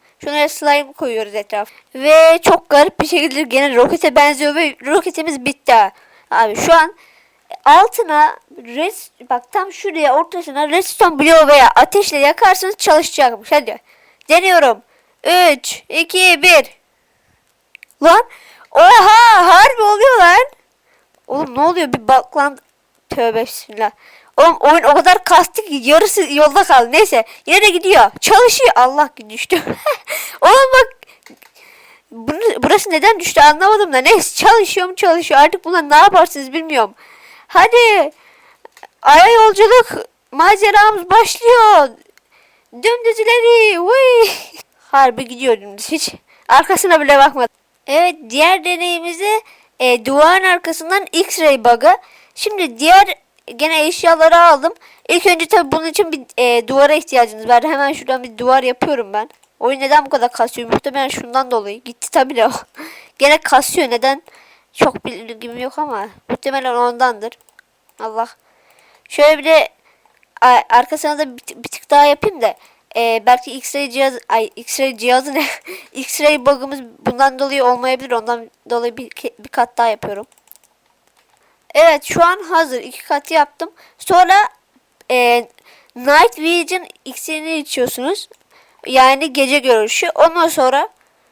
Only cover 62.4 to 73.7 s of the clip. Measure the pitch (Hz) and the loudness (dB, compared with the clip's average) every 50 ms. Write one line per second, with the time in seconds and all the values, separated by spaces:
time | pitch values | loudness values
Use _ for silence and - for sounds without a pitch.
62.4 | 220 240 - - - _ _ - 311 - - - - _ _ - 262 285 302 311 | -2 -2 -2 -6 -14 _ _ -20 -20 -20 -20 -20 -20 _ _ -2 0 0 0 0
63.4 | - - 392 - 285 - - 359 330 - 240 233 247 262 277 359 - _ _ _ | 0 0 0 0 0 -2 -4 -4 -4 -4 -4 -4 -4 -4 -4 -6 -10 _ _ _
64.4 | _ _ _ _ _ _ _ - 320 285 247 196 - 254 226 185 226 226 226 220 | _ _ _ _ _ _ _ -4 -4 -4 -4 -6 -12 -16 -16 -16 -16 -20 -20 -18
65.4 | 247 233 233 247 247 262 - 302 302 294 240 208 320 302 - _ _ - 247 - | -18 -18 -14 -12 -12 -12 -10 -10 -10 -8 -8 -10 -12 -12 -16 _ _ -12 -12 -10
66.4 | - 277 269 269 262 254 233 240 240 247 240 240 262 247 233 202 214 233 - _ | -8 -8 -6 -6 -6 -4 -4 -2 -2 -4 -2 -2 -2 -2 -4 -6 -12 -16 -16 _
67.4 | _ _ _ _ _ _ _ _ _ _ _ - 220 220 214 226 233 226 - _ | _ _ _ _ _ _ _ _ _ _ _ -16 -14 -10 -8 -8 -8 -8 -12 _
68.4 | _ _ _ _ _ _ _ _ _ _ _ _ _ - - - 294 302 311 285 | _ _ _ _ _ _ _ _ _ _ _ _ _ -10 -2 2 2 2 2 0
69.4 | 277 320 320 302 - - _ _ _ _ _ _ _ _ _ _ _ _ - - | 0 0 0 0 0 -2 _ _ _ _ _ _ _ _ _ _ _ _ -6 0
70.4 | - 151 147 - - - 214 240 247 - 302 302 - 294 302 285 302 262 240 240 | 2 2 2 2 2 0 0 0 0 -2 -6 -8 -6 -6 -6 -6 -8 -8 -10 -16
71.4 | - - - - 233 - - - - - 294 285 285 294 285 294 - 427 381 285 | -20 -20 -20 -20 -20 -18 -18 -16 -6 0 2 4 4 4 2 -2 -4 -8 -6 -4
72.4 | 233 196 - _ _ _ _ _ _ _ - 226 233 233 226 226 208 247 247 247 | -6 -6 -6 _ _ _ _ _ _ _ -8 -6 -4 -4 -4 -2 0 0 0 0
73.4 | - 277 240 262 - - | -2 -8 -16 -14 -12 -10